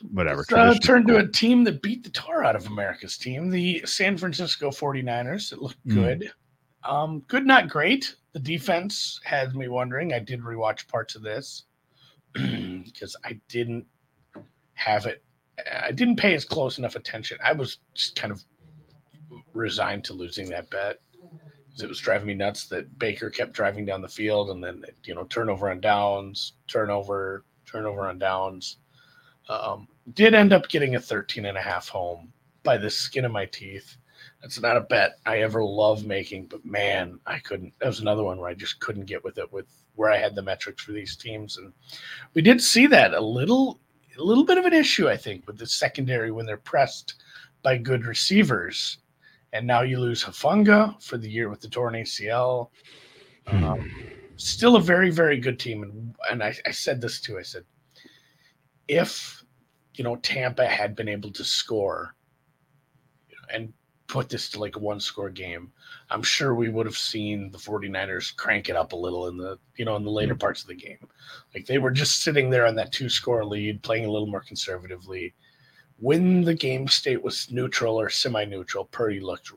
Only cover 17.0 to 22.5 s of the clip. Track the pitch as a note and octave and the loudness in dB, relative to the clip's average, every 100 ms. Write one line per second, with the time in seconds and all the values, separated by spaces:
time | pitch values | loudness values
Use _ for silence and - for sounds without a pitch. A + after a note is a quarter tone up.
17 | - A2+ A2 A#2 - D#3 B2 - _ - | -10 -10 -10 -2 0 0 -2 -8 _ -6
18 | - - A2 G2+ - _ - - _ _ | -6 -4 -6 -8 -14 _ -20 -20 _ _
19 | _ - - - - A2+ A2 - F#2+ G2+ | _ -20 -20 -20 -12 -4 -4 -2 -2 -4
20 | - F#2+ F2 G#2 F#2 F2 F2 G2 G2+ - | -8 -12 -12 -10 -10 -10 -8 -6 -6 -8
21 | _ _ F3+ D#3+ - _ _ - - - | _ _ -20 -20 -20 _ _ -14 -12 -6
22 | - G2+ G#2 G2 G2+ | 0 0 0 -2 -2